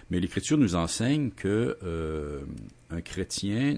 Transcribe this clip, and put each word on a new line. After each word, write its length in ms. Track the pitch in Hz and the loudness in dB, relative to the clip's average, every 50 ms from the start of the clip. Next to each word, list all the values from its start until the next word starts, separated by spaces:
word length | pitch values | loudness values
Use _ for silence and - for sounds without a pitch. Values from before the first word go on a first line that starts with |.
| - - | -8 -2
mais 80 | 87 90 | 0 0
l'Écriture 380 | 92 90 - - - - 151 | 0 0 -2 -4 0 2 4
nous 180 | 151 131 95 87 | 6 6 6 6
enseigne 540 | 87 82 82 - - 110 127 143 151 143 117 | 4 2 2 0 0 2 2 2 2 2 -2
que, 460 | - - - 98 101 110 120 - - - 92 | -4 -2 -2 0 2 2 2 0 -2 -4 -4
euh, 560 | 87 82 82 80 78 78 78 73 73 73 69 71 - 71 58 53 53 - - - - | -4 -4 -2 -2 -2 -2 -4 -4 -4 -6 -6 -8 -8 -10 -12 -12 -16 -18 -20 -14 -8
un 120 | 82 85 85 | -8 -8 -8
chrétien 760 | - - 95 92 - - - - 101 104 113 135 143 147 | -6 -6 -6 -4 -4 -4 -4 -2 -2 0 0 2 0 0